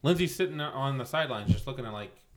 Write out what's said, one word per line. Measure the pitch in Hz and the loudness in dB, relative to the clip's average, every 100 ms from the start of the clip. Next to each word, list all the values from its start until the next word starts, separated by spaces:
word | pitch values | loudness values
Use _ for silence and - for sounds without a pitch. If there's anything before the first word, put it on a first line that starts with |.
Lindsey's | 139 170 180 | 2 4 2
sitting | - 185 151 | 0 -2 -2
on | 147 135 139 135 | -4 -2 -2 -2
the | |
sidelines | 120 156 147 107 104 | -2 0 0 0 2
just | - 135 | 2 2
looking | 127 | -6
at, | 113 | -6
like, | 104 101 - _ | -8 -10 -14 _